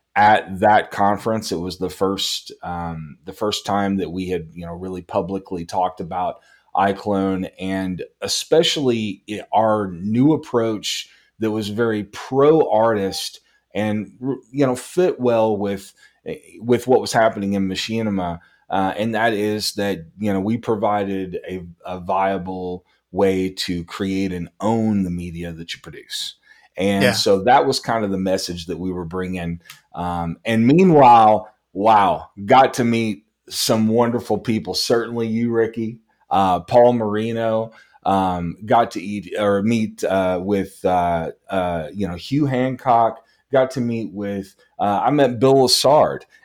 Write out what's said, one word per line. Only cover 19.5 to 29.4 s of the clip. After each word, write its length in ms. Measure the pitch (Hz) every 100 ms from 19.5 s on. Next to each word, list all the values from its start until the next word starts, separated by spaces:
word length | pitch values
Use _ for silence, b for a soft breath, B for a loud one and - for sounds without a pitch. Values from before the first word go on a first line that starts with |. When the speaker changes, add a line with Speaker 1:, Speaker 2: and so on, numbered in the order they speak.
| 107 - 104
Speaker 1:
that, 300 | 101 90 80 92
you 160 | 104
know, 60 | 95
we 180 | 101 117
provided 840 | 117 107 107 104 98 95 92 87 87
a, 160 | 92 87 - 92
a 140 | 92
viable 840 | 90 95 98 98 90 92 90 90 _ _ _
way 380 | 90 98 92 92
to 340 | 92 - 87 85
create 480 | - 98 95 98
and 160 | 90 82 -
own 440 | 104 117 110 101
the 80 | 90
media 400 | 87 87 85 85
that 220 | 82 85
you 60 | -
produce. 540 | - 73 - - - - b b b -
And 280 | 98 98
Speaker 2:
Yeah. 80 | 120
Speaker 1:
so 300 | 110 107 98
that 220 | 104 135 139
was 140 | 135
kind 240 | - 113
of 80 | 104
the 60 | 95
message 480 | 95 95 - 87 85
that 140 | 82
we 120 | 92
were 140 | 90 85
bringing. 560 | 92 92 90